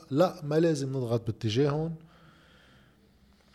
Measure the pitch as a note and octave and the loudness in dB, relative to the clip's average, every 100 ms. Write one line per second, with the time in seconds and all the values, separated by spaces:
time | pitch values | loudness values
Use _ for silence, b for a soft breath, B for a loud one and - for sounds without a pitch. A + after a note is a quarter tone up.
0 | - C3+ F3+ - D3 D#3 E3+ C#3+ C3+ C3+ | -2 2 2 0 -2 2 2 2 -2 -4
1 | A#2+ A#2 G#2+ - A2+ A2+ C#3+ D3 E3 D#3+ | -2 -2 -2 -4 -2 2 2 0 -4 -8
2 | b b b b b b b b b b | b b b b b b b b b b
3 | b _ _ B B | b _ _ B B